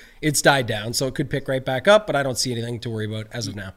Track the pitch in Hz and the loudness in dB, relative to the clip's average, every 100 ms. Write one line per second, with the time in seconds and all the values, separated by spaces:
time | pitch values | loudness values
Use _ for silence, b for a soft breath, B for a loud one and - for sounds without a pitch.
0 | b b 156 143 160 139 113 107 110 117 | b b 0 4 6 4 2 -4 -4 -2
1 | 135 127 139 139 135 131 127 131 156 214 | -2 -2 -2 -4 -2 -2 -2 0 6 6
2 | 208 143 135 123 131 117 117 120 117 110 | 4 0 0 -2 -2 -2 -4 -6 -6 -4
3 | 107 107 107 120 113 101 95 | -4 -6 -8 -8 -8 -8 -10